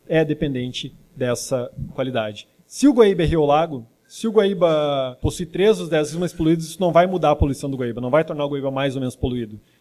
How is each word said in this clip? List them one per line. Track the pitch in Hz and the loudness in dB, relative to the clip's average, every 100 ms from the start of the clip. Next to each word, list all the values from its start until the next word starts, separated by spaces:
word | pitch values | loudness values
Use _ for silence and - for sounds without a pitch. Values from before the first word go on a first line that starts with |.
| - | -2
é | 160 | 0
dependente | 151 151 156 131 127 123 135 - _ - | 0 0 -2 -4 -6 -8 -12 -16 _ -6
dessa | 127 120 - 131 123 - - | -2 -2 -2 -4 -4 -10 -12
qualidade. | - 131 123 107 104 - _ _ | -6 -4 -2 -4 -8 -18 _ _
Se | - 277 | 2 2
o | |
Guaíba | 240 214 185 | 6 4 4
é | 156 | 2
rio | 165 147 | 2 4
lago, | 143 165 139 113 _ _ | 4 2 -4 -12 _ _
se | - 226 | -8 0
o | |
Guaíba | 214 202 190 170 156 147 143 131 127 | 2 2 2 2 2 0 0 -4 -4
possui | 156 - | -4 -4
três | 170 165 202 196 | -8 0 2 2
dos | 170 | 0
dez | 156 151 | 0 0
rios | 160 | -2
mais | 175 | -4
poluídos, | - 156 165 160 | 0 0 0 -2
isso | - | -2
não | 180 | 2
vai | 165 | 4
mudar | 180 185 156 | 4 2 0
a | 147 | 2
poluição | 156 127 139 | 0 -2 -6
do | 135 | -6
Guaíba, | 123 117 | -6 -4
não | 123 | 0
vai | 147 | 0
tornar | 160 156 | 0 -4
o | 143 | -4
Guaíba | 143 135 | -4 -4
mais | 135 139 | -2 -2
ou | 131 | -2
menos | 127 - | -6 -4
poluído. | 131 123 110 107 _ _ | -6 -4 -8 -12 _ _